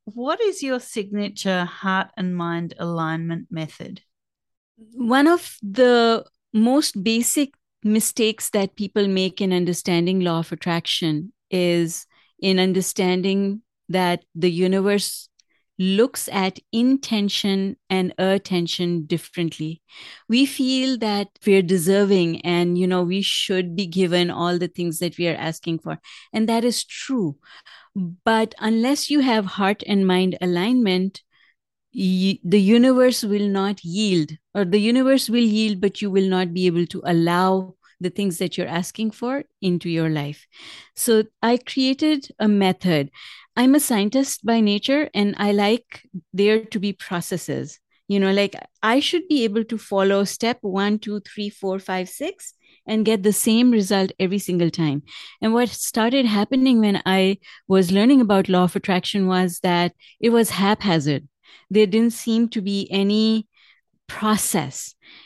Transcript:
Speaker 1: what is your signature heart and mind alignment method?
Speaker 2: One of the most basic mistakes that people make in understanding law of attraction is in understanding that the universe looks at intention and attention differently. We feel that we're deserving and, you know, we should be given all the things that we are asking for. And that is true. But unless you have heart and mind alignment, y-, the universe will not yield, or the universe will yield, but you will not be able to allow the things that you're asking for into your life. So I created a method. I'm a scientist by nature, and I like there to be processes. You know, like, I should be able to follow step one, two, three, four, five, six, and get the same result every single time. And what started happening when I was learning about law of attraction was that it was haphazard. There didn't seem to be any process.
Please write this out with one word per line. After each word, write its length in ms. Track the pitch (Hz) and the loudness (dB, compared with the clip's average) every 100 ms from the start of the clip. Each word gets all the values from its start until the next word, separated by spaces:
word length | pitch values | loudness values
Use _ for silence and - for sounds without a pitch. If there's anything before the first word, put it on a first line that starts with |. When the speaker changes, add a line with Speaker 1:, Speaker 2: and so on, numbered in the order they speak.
| - | -18
Speaker 1:
what 340 | 233 262 349 | -10 -6 -2
is 220 | 427 - | -2 -2
your 180 | 269 254 | -4 -6
signature 840 | - 226 202 208 208 208 196 185 175 | -6 -10 -6 -6 -6 -6 -2 -2 -4
heart 460 | - 190 190 196 - | -6 -2 -2 -4 -6
and 220 | 180 180 | -4 -4
mind 380 | 170 170 170 - | -4 -4 -6 -8
alignment 680 | 170 165 160 165 165 165 - | -6 -4 -4 -4 -6 -8 -8
method? 520 | 165 156 - - 190 _ _ _ _ _ _ _ _ | -10 -10 -12 -16 -18 _ _ _ _ _ _ _ _
Speaker 2:
One 500 | 220 233 233 269 302 | -18 -6 0 4 4
of 300 | 349 - - | 4 -2 -14
the 600 | 202 196 247 240 233 226 - _ _ | -6 2 4 6 4 0 -4 _ _
most 500 | 214 233 277 302 202 | 0 2 2 0 -2
basic 520 | 226 226 240 302 277 _ _ _ | -2 0 0 0 -2 _ _ _
mistakes 680 | 214 214 - - 220 220 - | 0 0 0 0 -2 -2 -4
that 240 | 208 196 - | -2 -2 -4
people 320 | 196 214 202 | -4 -2 0
make 340 | 190 185 185 | 0 -2 -2
in 100 | 190 | 0
understanding 680 | 180 175 170 - 170 175 190 | 0 0 -2 0 0 2 0
law 200 | 180 165 | 0 -2
of 120 | 165 | -4
attraction 840 | 160 180 170 - - 165 151 185 _ - | -6 -4 -4 -2 -2 0 -2 -6 _ -6
is 560 | 185 175 170 165 - - _ _ - | -2 0 0 -2 -6 -16 _ _ -6
in 200 | 190 185 | 0 2
understanding 1040 | 185 185 185 - 180 185 190 196 196 208 _ _ - | 2 0 -2 -2 0 0 0 0 -2 -4 _ _ -6
that 340 | 185 180 175 _ 165 | -2 0 -2 _ -2
the 160 | 180 | -2
universe 760 | 170 185 190 196 202 - - - _ _ _ _ - | 2 0 2 2 0 -2 -10 -18 _ _ _ _ -4
looks 500 | 185 196 269 - - | -2 2 0 -2 -6
at 280 | 196 190 - - | -4 -4 -6 -6
intention 1040 | 226 254 269 - 214 202 - 202 196 190 - - | 0 2 0 -2 -2 -2 -2 -2 0 -2 -6 -4
and 240 | 190 185 - | -2 -2 -2
attention 840 | 190 196 - 180 170 - 175 170 151 | 0 0 0 -2 -2 -2 -2 -2 -2
differently. 760 | 165 - - 165 - 156 165 _ - - - - | -6 -6 -6 -6 -4 -10 -10 _ -20 -20 -16 -2
We 160 | 233 269 | 2 2
feel 540 | - 254 262 262 240 | 0 -2 0 -2 -2
that 300 | 220 202 202 _ | -2 -4 -6 _
we're 200 | 214 196 | 2 4
deserving 800 | 175 190 165 196 196 196 170 165 | 4 0 2 2 4 4 2 -2
and, 360 | 175 175 175 175 | -2 0 0 0
you 80 | 185 | 0
know, 160 | 180 | 0
we 220 | 175 190 | 0 -2
should 520 | 196 - - 185 180 170 | -2 -4 -2 -2 -2 -4
be 120 | 180 | -4
given 420 | 180 180 175 175 | 0 2 2 0
all 300 | - 175 175 | -2 -2 -2
the 80 | 180 | -4
things 320 | - 175 160 | -4 -4 -4
that 180 | 175 165 | -6 -4
we 100 | 170 | -4
are 80 | 151 | -2
asking 440 | 160 160 170 165 | -6 -6 -6 -6
for. 180 | 165 160 - - - | -6 -12 -14 -20 -8
And 160 | 220 220 | -4 0
that 160 | 226 | 0
is 200 | 240 226 | 0 -2
true. 540 | - - - 262 165 - _ - - - _ 196 | -8 -12 -6 -2 -2 -6 _ -20 -20 -20 _ -8
But 580 | 175 180 226 220 220 - | -8 -4 0 0 -2 -4
unless 500 | 214 226 247 294 - | -2 0 0 -2 0
you 120 | 294 | 2
have 240 | 262 220 190 | 2 2 -2
heart 360 | - 196 208 - | -2 -2 -2 0
and 180 | 202 190 | 2 2
mind 320 | 180 185 175 | 2 0 -2
alignment, 840 | 180 175 202 254 208 185 190 - _ _ _ _ _ _ _ 247 | -2 0 0 2 2 0 -2 -6 _ _ _ _ _ _ _ -4
y-, 420 | 185 185 190 - | 0 2 0 -2
the 180 | 175 202 | 2 4
universe 600 | 196 233 262 254 254 240 | 6 6 6 6 4 2
will 240 | 208 202 202 | -2 -2 0
not 360 | 196 196 196 | 0 -2 -4
yield, 500 | 170 185 214 175 151 160 _ | -8 -2 0 0 -2 -8 _
or 120 | 202 180 | -4 0
the 120 | 208 | 2
universe 520 | 214 247 262 269 247 | 2 2 4 2 2
will 80 | 240 | 2
yield, 420 | 233 214 220 190 | 2 2 0 0
but 180 | 196 - | -2 -2
you 120 | 208 | -2
will 180 | 190 190 | 0 2
not 240 | 185 185 | 0 -2
be 140 | 175 185 | 0 0
able 180 | 170 170 | 0 -2
to 140 | 185 - | -4 0
allow 680 | 170 170 175 185 190 185 - _ - | 2 2 2 2 0 -4 -14 _ -8
the 120 | 175 | -8
things 260 | 190 202 170 | -4 -4 -4
that 180 | 185 - | -6 -6
you're 120 | 165 | -4
asking 440 | 165 180 - 220 | -4 -6 -6 -6
for 320 | - 240 277 - - | -6 -6 -6 -8 -6
into 280 | 190 175 175 | -2 -2 -2
your 200 | 165 160 | -2 -2
life. 360 | 156 143 147 _ - - - - - | -2 -6 -12 _ -20 -20 -20 -18 -6
So 280 | - 220 220 - | 2 2 2 -2
I 160 | 226 247 | 0 0
created 720 | - 269 262 269 311 294 - - | -2 -2 0 0 0 0 -4 -2
a 80 | 214 | 2
method. 600 | 202 190 185 185 151 139 - - - - - | 4 2 0 0 0 -2 -10 -20 -20 -6 2
I'm 200 | 254 294 | 4 4
a 60 | |
scientist 640 | - 220 202 262 269 - 233 | 2 0 0 0 -2 -4 0
by 160 | 226 | 2
nature, 480 | 208 208 262 285 302 | 2 2 0 0 0
and 220 | 202 202 - | -2 -2 0
I 140 | 208 | 0
like 560 | 202 202 233 _ - _ 180 _ | 2 2 0 _ -20 _ -16 _
there 300 | 185 208 214 220 | 0 2 2 -2
to 140 | 208 | -6
be 140 | 202 | -4
processes. 840 | 190 - 175 - 180 - 135 139 - _ _ - | -6 -8 -8 -6 -8 -6 -8 -8 -14 _ _ -2
You 120 | 202 | 0
know, 120 | 190 | 2
like, 240 | 196 202 - - - | 2 0 -4 -18 -4
I 200 | 220 254 | 0 0
should 260 | 285 349 359 | 0 -4 0
be 160 | 294 | 0
able 220 | 226 214 226 | 0 -2 -4
to 120 | 226 | -8
follow 460 | - 196 196 196 | -4 0 2 2
step 340 | 196 - 226 247 | 0 -2 -4 -4
one, 360 | 208 190 202 214 | -4 -2 0 -2
two, 220 | 208 208 | -4 -10
three, 300 | - - 208 | -10 -10 -10
four, 280 | - 196 190 | -8 -6 -6
five, 300 | 190 185 180 | -6 -6 -8
six, 460 | - 320 - - _ _ _ - | -8 -10 -10 -18 _ _ _ -4
and 180 | 220 214 | 0 2
get 160 | 220 | 2
the 120 | 202 | 2
same 360 | 196 226 226 247 | 2 2 4 4
result 440 | 226 190 196 190 - | 4 2 0 0 -2
every 200 | 185 196 | -2 -2
single 320 | - 180 165 | -2 0 0
time. 320 | - 156 139 - - - - | 0 0 -2 -6 -20 -18 -4
And 120 | 220 | 0
what 160 | 233 247 | 2 0
started 560 | - - 233 226 269 240 | -4 -6 -2 0 2 2
happening 540 | 208 - 262 262 233 | 0 0 2 4 4
when 240 | 214 196 - | 4 2 2
I 320 | 190 190 196 - - - | 2 2 0 -8 -12 2
was 240 | 190 175 | 2 4
learning 300 | 190 233 277 | 4 6 6
about 280 | 214 196 190 | 6 4 4
law 140 | 185 | 4
of 120 | 180 190 | 2 0
attraction 520 | - 180 - 202 185 | -2 -2 0 0 2
was 320 | 185 185 175 | 2 0 -2
that 340 | 180 175 175 _ _ - | 0 0 0 _ _ -2
it 100 | 233 | 2
was 200 | 233 220 | 2 2
haphazard. 760 | 175 196 214 202 165 143 139 - _ _ - - | 0 0 2 2 0 0 -4 -6 _ _ -20 0
There 160 | 196 208 | 2 4
didn't 280 | 220 233 | 4 2
seem 340 | 226 233 226 233 | 0 -2 0 0
to 120 | 233 | -2
be 260 | 190 202 - | -4 -4 -2
any 580 | 196 196 214 220 220 - _ _ _ _ _ - | 0 2 2 2 0 -4 _ _ _ _ _ -16
process. 880 | - 214 208 - 185 135 - - _ - - | -4 0 0 0 -4 -4 -10 -14 _ -20 -20